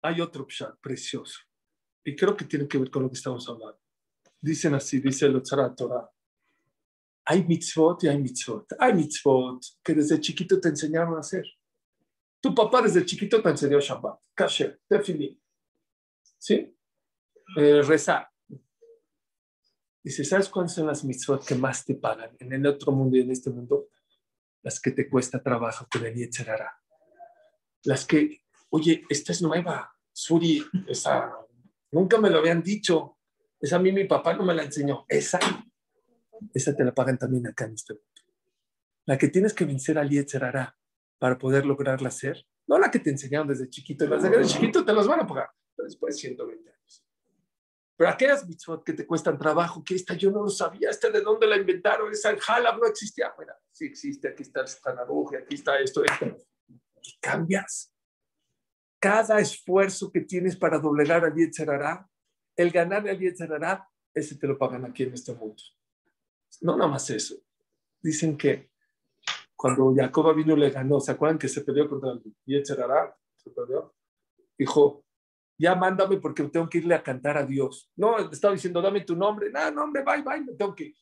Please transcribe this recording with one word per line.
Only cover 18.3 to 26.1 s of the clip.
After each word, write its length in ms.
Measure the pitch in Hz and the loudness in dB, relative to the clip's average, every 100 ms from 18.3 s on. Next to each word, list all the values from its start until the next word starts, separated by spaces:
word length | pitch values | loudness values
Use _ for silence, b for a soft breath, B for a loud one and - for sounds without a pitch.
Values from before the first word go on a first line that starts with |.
| _ _ 139 _ _ 466 466 _ _ _ _ _ _ _ _ _ _ | _ _ -20 _ _ _ _ _ _ _ _ _ _ _ _ _ _
Dice, 220 | 135 139 | -10 -8
"¿Sabes 240 | 139 190 196 | 0 0 0
cuáles 240 | 196 175 | -2 -4
son 160 | 170 156 | -2 -4
las 160 | 147 | -2
mitzvot 420 | 139 127 - 135 - | -6 -6 -2 -4 -2
que 80 | |
más 300 | 123 135 127 | -2 -2 -4
te 100 | - | -6
pagan 420 | - 120 110 - _ | -4 -4 -6 -12 _
en 120 | 127 | -8
el 140 | 135 143 | 0 0
otro 240 | 143 147 | 2 0
mundo 260 | 135 131 127 | 2 4 4
y 40 | |
en 100 | 123 | 2
este 200 | 127 131 | -2 -6
mundo?" 360 | 120 123 143 - _ _ _ _ _ _ _ | -10 -2 -2 -2 _ _ _ _ _ _ _
Las 160 | 131 - | -10 -4
que 100 | 131 | -2
te 180 | 131 123 | -2 0
cuesta 320 | 135 127 127 | 0 0 -6
trabajo 460 | - 117 117 - - | -2 -2 -4 -8 -8
con 160 | 117 | -6
el 80 | 113 | -6